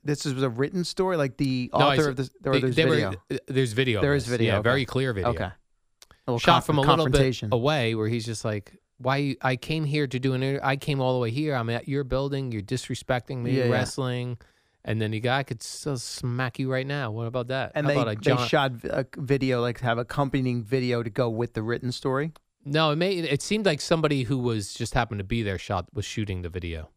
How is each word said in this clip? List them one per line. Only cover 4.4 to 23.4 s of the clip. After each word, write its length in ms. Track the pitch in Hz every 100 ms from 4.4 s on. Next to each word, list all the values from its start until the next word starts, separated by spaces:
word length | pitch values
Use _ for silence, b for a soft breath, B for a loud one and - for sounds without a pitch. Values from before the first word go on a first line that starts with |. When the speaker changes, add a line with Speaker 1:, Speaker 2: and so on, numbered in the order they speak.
| 113
Speaker 2:
Yeah, 40 | 104
Speaker 1:
okay. 40 |
Speaker 2:
very 200 | 110 135
clear 280 | 123 127 131
video. 180 | 101 92
Speaker 1:
Okay. 140 | 107
A 80 | 92 - _ _ _ _ - b -
little 140 | 120
Speaker 2:
Shot 120 | -
Speaker 1:
conf-, 120 | 170 -
Speaker 2:
from 120 | 151
a 20 |
little 160 | 139 135
bit 60 | -
Speaker 1:
confrontation. 360 | 139 135 120 107
Speaker 2:
away 420 | 120 131 151 113
where 140 | 113 107
he's 160 | 117 110
just 180 | 110
like, 320 | 113 104 - - _ _
"Why 180 | 127 139
you, 180 | 143 -
I 120 | 131 131
came 280 | - 160
here 240 | 151 151 139
to 100 | 123
do 160 | 135
an 80 | 127
inter-, 180 | 131 139
I 100 | 135 139
came 240 | 156 139
all 120 | 127
the 60 | 127
way 100 | 117
here. 240 | 123 151
I'm 160 | 131 113
at 160 | 117 -
your 140 | 139
building. 480 | 131 131 139 139 131
You're 120 | 110
disrespecting 760 | 95 127 - 123 - 127 - 131
me, 140 | 120
Speaker 1:
Yeah, 140 | 131 123
yeah. 40 |
Speaker 2:
wrestling." 640 | 123 127 - 127 123 123 120 b b b b
And 160 | - 110
then 120 | 107
he 80 | 110
got, 180 | 120 135
"I 40 |
could 160 | 135 120
s-, 420 | - - 147 131
smack 560 | - - 127 123 127 -
you 120 | 131
right 140 | 131 135
now. 260 | 143 123
What 160 | 110 117
about 200 | 123 120
that? 220 | 131 120 -
Speaker 1:
And 100 | 147
Speaker 2:
How 60 |
Speaker 1:
they, 40 | 143
Speaker 2:
about 120 | 113
I 60 | 107
Speaker 1:
they 40 |
Speaker 2:
John-" 280 | 147 123 120
Speaker 1:
shot 240 | 156 135
v-, 160 | 117 -
a 180 | - 127 -
video, 440 | 131 139 135 123
like, 180 | 120 117
have 180 | 127 117
accompanying 680 | 123 - 139 139 127 120
video 400 | 107 131 123 120
to 60 | 117
go 180 | 104 120
with 240 | 113 117
the 80 | -
written 300 | 110 117 123
story? 400 | 123 139 131 156 - _ _
Speaker 2:
No, 260 | 139 147 160
it 60 | 147
made, 280 | 180 185
it 180 | 160 139